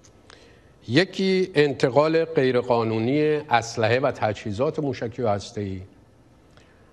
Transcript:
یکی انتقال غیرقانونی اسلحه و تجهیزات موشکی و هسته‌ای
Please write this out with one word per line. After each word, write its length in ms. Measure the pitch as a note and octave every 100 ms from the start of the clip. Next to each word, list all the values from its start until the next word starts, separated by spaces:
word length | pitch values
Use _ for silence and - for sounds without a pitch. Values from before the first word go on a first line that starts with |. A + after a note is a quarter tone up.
| - _ _ - - - _ _ -
یکی 640 | B2+ F#3 - F#3+ F#3+ F#3
انتقال 720 | D3 D3 B2+ C#3 B2+ D#3 E3
غیرقانونی 960 | E3 D#3+ C3 B2 B2 A#2 A2+ A2 A2+ D3 D3+ D3+ -
اسلحه 500 | A#2 A2 - A2 B2
و 100 | C#3
تجهیزات 680 | A2+ A2 G#2+ A2+ G2+ D3+ D#3
موشکی 440 | C#3+ A#2+ A#2+ B2
و 60 | A#2
هسته‌ای 520 | G2+ - G#2+ G2+ F#2+ F#2 - - _ _ _ _ - - _ -